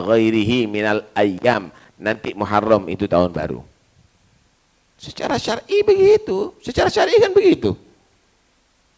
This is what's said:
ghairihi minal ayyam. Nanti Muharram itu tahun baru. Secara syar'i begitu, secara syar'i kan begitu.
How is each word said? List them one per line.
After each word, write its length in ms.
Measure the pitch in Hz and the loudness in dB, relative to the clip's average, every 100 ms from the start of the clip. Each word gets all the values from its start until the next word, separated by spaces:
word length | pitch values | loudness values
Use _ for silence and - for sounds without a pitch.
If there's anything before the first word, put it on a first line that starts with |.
| 90 | 2
ghairihi 640 | 113 110 110 104 123 110 | 2 2 2 0 0 -2
minal 320 | 104 107 107 - | -2 -2 -2 -4
ayyam. 560 | - 104 92 - 107 87 - _ - | 0 0 0 -2 -2 -4 -16 _ -10
Nanti 320 | 98 110 - | -6 -6 -8
Muharram 560 | 95 101 104 104 107 90 | -8 -2 0 2 0 0
itu 240 | 92 101 | -6 -2
tahun 240 | 87 90 82 | 0 0 -2
baru. 240 | 78 62 67 _ _ _ _ _ _ _ _ _ _ _ _ _ | -8 -10 -16 _ _ _ _ _ _ _ _ _ _ _ _ _
Secara 400 | - - - 233 | -20 -10 -6 -6
syar'i 480 | - 226 - 403 415 | -4 -8 -4 0 2
begitu, 720 | 392 381 427 427 370 339 - | 4 4 4 2 -6 -6 -10
secara 260 | - - - | -8 -2 0
syar'i 320 | 427 381 453 | 0 2 4
kan 80 | 392 392 | 4 4
begitu. 420 | 392 - 107 90 _ _ _ _ _ _ _ _ _ _ _ | 4 2 0 -6 _ _ _ _ _ _ _ _ _ _ _